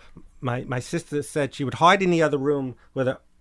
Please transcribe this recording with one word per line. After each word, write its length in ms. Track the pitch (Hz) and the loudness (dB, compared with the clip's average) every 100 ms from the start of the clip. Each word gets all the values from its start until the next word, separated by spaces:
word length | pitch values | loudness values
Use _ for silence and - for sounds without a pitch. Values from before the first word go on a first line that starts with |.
| - - - - | -16 -20 -20 -8
my, 240 | 127 123 123 | -6 -6 -4
my 120 | 127 | -6
sister 420 | - 170 - 147 | -4 -6 -4 -6
said 300 | 139 156 135 | -4 -4 -4
she 100 | - | -4
would 100 | 127 - | -6 4
hide 260 | 170 196 | 4 6
in 100 | 185 | 4
the 100 | 165 | 4
other 160 | 151 143 | 2 2
room 380 | 139 143 131 - _ | 0 0 -2 -8 _
where 100 | 135 127 | -2 -2
the, 140 | 131 _ _ | -2 _ _